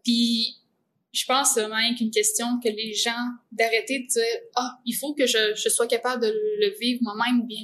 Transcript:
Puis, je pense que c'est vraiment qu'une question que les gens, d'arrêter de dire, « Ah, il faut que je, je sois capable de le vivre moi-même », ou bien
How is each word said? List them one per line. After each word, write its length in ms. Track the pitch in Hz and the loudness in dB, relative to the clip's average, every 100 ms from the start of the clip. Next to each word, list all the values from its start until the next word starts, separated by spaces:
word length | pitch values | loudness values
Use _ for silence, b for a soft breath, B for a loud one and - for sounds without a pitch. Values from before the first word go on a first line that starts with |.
Puis, 540 | 240 233 233 233 233 - _ _ _ _ _ | 0 2 2 0 -2 -8 _ _ _ _ _
je 120 | - - | -4 0
pense 240 | 254 277 | 2 2
que 40 | 226 | 2
c'est 120 | 214 | 0
vraiment 280 | 220 233 240 | 0 0 0
qu'une 160 | 220 | 0
question 480 | 220 214 - 240 247 | 2 0 0 -2 -2
que 60 | 233 | -2
les 240 | 208 220 | -2 -4
gens, 220 | 208 233 233 247 240 _ | -2 -2 -2 -4 -8 _
d'arrêter 480 | 214 226 226 220 269 | 0 2 2 0 -4
de 80 | 247 | -2
dire, « 320 | 233 233 233 - - | 0 0 -2 -4 -4
Ah, 220 | 254 - 240 | -4 -6 -6
il 80 | |
faut 200 | 233 285 294 | -4 -4 0
que 100 | 240 | 2
je, 300 | 226 214 214 | 2 2 0
je 140 | 226 | 0
sois 180 | - 233 | 0 2
capable 340 | 233 247 254 | 0 0 0
de 40 | 220 | 0
le 480 | 214 214 208 202 202 | 0 0 2 0 2
vivre 200 | 240 240 | 0 0
moi-même », 400 | 220 214 240 247 | -2 0 2 2
ou 40 | 214 | 0
bien 160 | 214 | -6